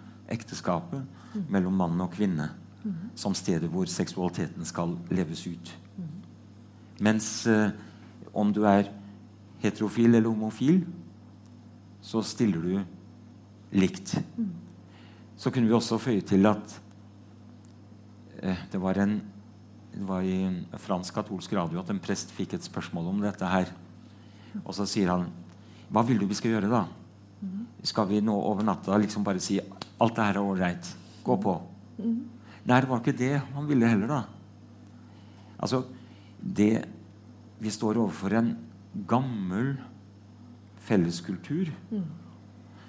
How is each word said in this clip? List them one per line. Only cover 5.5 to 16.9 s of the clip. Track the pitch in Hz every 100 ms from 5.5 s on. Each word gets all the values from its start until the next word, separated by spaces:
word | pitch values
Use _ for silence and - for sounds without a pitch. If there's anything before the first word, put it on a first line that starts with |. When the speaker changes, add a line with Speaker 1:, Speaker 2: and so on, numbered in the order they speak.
| 87 - - - -
Speaker 2:
Mm. | 160 175 - - - - - - - -
Speaker 1:
Mens, | 104 110 - - 117
eh, | 107 107 - - - - - -
om | - 104
du | 104 104
er | 101 101 - - - - - - -
heterofil | 107 - 107 117 117 117
eller | 113
homofil, | 107 107 - 131 185 - - - - - - - - - - - -
så | - 110
stiller | 101 - 113 82
du | 87 98 87 - - - - - - - -
likt. | 196 185 - - - - -
Speaker 2:
Mm. | 202 165 - - - - - - - -
Speaker 1:
Så | 131
kunne | 127 113
vi |
også | 117 117 113
føye | 131 101
til | - 95 104
at, | 101 - - -